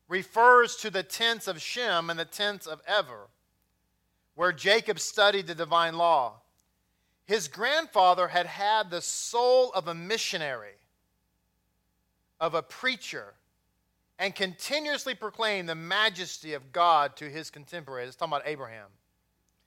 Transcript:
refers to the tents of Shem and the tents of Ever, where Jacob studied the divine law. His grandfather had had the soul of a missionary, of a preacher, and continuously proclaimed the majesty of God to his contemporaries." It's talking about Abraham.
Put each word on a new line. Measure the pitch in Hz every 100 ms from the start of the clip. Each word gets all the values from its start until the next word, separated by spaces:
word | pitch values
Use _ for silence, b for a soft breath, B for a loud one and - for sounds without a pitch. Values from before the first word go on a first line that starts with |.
| _
refers | 180 185 220 240 247 233 -
to | 220
the | 190
tents | 185 - 233 226 196
of | 165
Shem | - 240 240 175 165
and | 165
the |
tents | 165 - 208 202 -
of | 156 160
Ever, | 208 151 113 101 _ _ _ _ _ _ _ _ _ _
where | - 180
Jacob | 156 185 220 220 180
studied | - - 202 202 170
the |
divine | 165 165 165 165 165
law. | 170 156 120 110 _ _ _ _ _ _ _ _ -
His | 214 156
grandfather | 175 233 302 330 208 185 180 175
had | 175 175
had | 180 202 220 202
the | 170
soul | - - - 233 247 254 254
of | 190 165
a |
missionary, | 165 175 220 - 185 151 123 104 98 _ _ _ _ _ _ _ _ _ _ _ _ _ _ _ _
of | 165
a | 165
preacher, | 156 - 254 240 - 147 101 - _ _ _ _ _ _ _ _
and | 190
continuously | - 190 175 - 285 302 285 -
proclaimed | 226 214 - 220 202 170
the |
majesty | 160 165 196 220 175 180 - 156
of | 147 131
God | 175 170 160 143 -
to | 151
his | 147 151
contemporaries." | 151 143 175 139 131 123
It's | 123
talking | 165
about | 143 131
Abraham. | 151 123 113 101 98 _ _ _ _ _ _